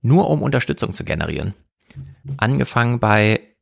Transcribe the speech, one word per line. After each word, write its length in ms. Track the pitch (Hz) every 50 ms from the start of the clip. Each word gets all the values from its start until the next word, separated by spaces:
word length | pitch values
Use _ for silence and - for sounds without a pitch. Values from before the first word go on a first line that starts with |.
| -
nur 260 | 117 135 175 202 -
um 140 | 156 151 -
Unterstützung 500 | - 139 123 - - - - - - 92
zu 120 | - -
generieren. 500 | - - 80 78 80 76 69 - 95 98 _ _ _ _ _ _ _ - 139 - - - _ _ 139 139
Angefangen 640 | 139 - 113 135 139 127 - - 123 117 120 123 120
bei, 440 | - 107 107 107 107 107 110 - - _ _ _